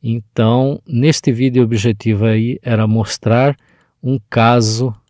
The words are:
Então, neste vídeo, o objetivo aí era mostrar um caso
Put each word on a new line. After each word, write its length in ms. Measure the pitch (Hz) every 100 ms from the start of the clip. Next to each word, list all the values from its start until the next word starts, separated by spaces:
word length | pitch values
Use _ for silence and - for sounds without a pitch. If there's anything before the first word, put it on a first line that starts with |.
Então, 800 | 117 117 110 - 110 120 135 147 -
neste 460 | 127 139 156 -
vídeo, 300 | 117 131 123
o 20 |
objetivo 640 | 117 113 110 104 117 104 113
aí 320 | 110 113 135
era 240 | - 113 110
mostrar 680 | 110 107 - - 117 135 143 _ _ _ _
um 180 | 127 131 -
caso 680 | - 113 120 110 110 127 107 _